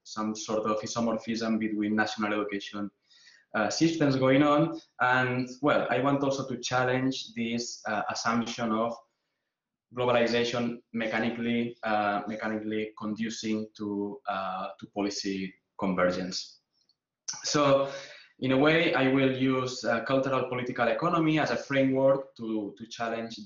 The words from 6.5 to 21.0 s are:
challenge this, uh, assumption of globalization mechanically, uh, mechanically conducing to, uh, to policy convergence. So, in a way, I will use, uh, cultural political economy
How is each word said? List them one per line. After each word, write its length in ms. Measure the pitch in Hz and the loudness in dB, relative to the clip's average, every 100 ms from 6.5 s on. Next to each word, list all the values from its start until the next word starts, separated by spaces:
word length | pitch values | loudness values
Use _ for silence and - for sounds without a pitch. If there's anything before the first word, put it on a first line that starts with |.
| 117 | -6
challenge 760 | - 127 127 127 131 131 - 120 | -2 0 2 2 0 -2 -6 -6
this, 440 | 117 117 120 - 110 | -4 -4 -6 -8 -4
uh, 160 | 107 - | -4 -2
assumption 640 | - 117 117 113 - 117 | -4 0 0 -2 -2 -2
of 240 | 110 117 - - _ _ _ _ _ _ _ _ 120 | 0 -2 -4 -14 _ _ _ _ _ _ _ _ -2
globalization 840 | 127 120 113 120 117 123 117 117 - | 2 4 4 2 0 0 -2 -4 -8
mechanically, 840 | 117 113 113 113 113 117 117 117 - | -6 -2 0 -2 -2 0 0 -2 -4
uh, 400 | 113 107 104 101 - | -2 0 2 0 -2
mechanically 680 | 107 110 107 107 110 107 - | -6 -4 -4 -4 -4 -4 -6
conducing 680 | 107 107 113 110 110 107 107 - | -6 -4 -4 -4 -2 -2 -4 -8
to, 420 | 104 101 101 101 - | -6 -4 -4 -6 -6
uh, 400 | 95 95 92 98 - | -4 -4 -6 -8 -10
to 60 | - | -10
policy 640 | - 101 98 101 95 95 - _ - | -4 -2 -2 -4 -4 -6 -10 _ -6
convergence. 800 | 98 90 90 90 92 - - - _ _ _ _ _ _ - - | -2 2 2 2 -4 -8 -10 -16 _ _ _ _ _ _ -12 -10
So, 440 | - 151 143 139 139 - - - - - | -2 2 4 4 2 -6 -12 -18 -20 -6
in 120 | 131 | 0
a 40 | 131 | 4
way, 380 | 147 165 165 | 4 4 4
I 140 | 127 135 | 2 4
will 200 | 135 135 | 4 4
use, 520 | 127 135 131 127 - | 2 2 2 -2 -4
uh, 200 | 113 117 | -2 0
cultural 440 | - 135 135 131 117 | 2 0 2 0 -2
political 380 | 123 123 120 117 | -4 -4 0 0
economy 500 | - | 0